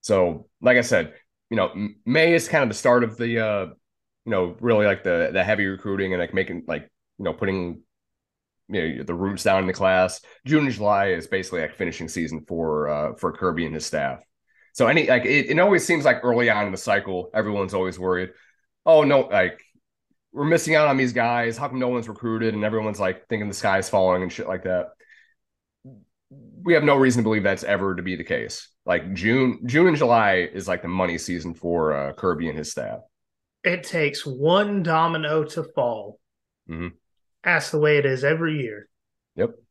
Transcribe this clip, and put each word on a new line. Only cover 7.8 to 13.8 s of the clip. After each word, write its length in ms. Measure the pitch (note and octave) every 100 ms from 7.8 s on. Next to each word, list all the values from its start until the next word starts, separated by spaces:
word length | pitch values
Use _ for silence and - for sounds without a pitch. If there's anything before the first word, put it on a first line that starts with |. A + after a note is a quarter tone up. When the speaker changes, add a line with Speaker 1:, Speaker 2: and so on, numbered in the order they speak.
| _ _ _ _ _ _ _ _ _
Speaker 1:
you 280 | G2 D#2+ B1+
know, 60 |
the 100 | C#2
roots 300 | F2 G2 G2
down 160 | G#2+ F#2+
in 80 | F#2+
the 60 |
class. 480 | F#2 F#2+ F#2 F#2 - _ - B2+
June 200 | D#3 C#3+
and 80 |
July 340 | G#2 G#2 G2+ G2
is 200 | F2 E2+
basically, 340 | F#2+ F#2 F2
like, 140 | D#2 -
finishing 320 | F2 D#2 D#2+
season 380 | - D#2 D#2 D2+
for, 400 | E2 E2 D2+ D2
uh, 280 | D2+ D2 A#1+
for 180 | F2+
Kirby 320 | D#2 F#2 D#2+ E2
and 100 |
his 100 | D#2